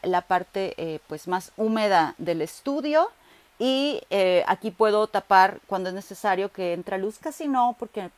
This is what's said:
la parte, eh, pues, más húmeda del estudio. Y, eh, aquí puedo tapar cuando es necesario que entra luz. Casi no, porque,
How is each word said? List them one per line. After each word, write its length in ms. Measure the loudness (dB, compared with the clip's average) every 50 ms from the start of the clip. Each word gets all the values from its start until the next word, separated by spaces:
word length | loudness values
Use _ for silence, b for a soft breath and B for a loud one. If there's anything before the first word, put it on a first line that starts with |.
| -2
la 180 | 0 0 0
parte, 520 | 0 2 0 0 0 0 -2 -4 -4 -4 -6 -6
eh, 220 | -6 -6 -6 -8 -10 -12
pues, 200 | -12 -12 -6 -4
más 240 | -4 -4 -4 -8 -6 -4
húmeda 580 | -2 0 0 0 2 4 4 4 4 2 -2 -6
del 240 | -4 -4 -2 -2
estudio. 680 | -4 -6 -8 -8 -6 -4 -4 -2 -2 0 2 2 2 2 -2 b b b b b b b b _
Y, 440 | -2 0 0 0 0 -2 -4 -6 -6 _
eh, 340 | 0 2 2 4 4 2 2 2
aquí 240 | 0 -2 -2 -8
puedo 360 | -2 0 2 2 4 2 0 0
tapar 520 | -2 -6 0 4 6 6 6 6 2 -4 -8 -6
cuando 220 | -6 -4 -4 -6
es 60 | -6
necesario 560 | -8 -12 -14 -16 -6 -2 -2 -2 0 -2 -6
que 220 | -6 -6 -4 -4 -4
entra 240 | -6 -6 -8 -6 -6
luz. 200 | -6 -6 -8 -8
Casi 280 | -12 -12 -10 -8 -6 -4
no, 280 | 0 0 0 0 -2 -4
porque, 300 | -10 -10 -10 -10 -12 -12 -14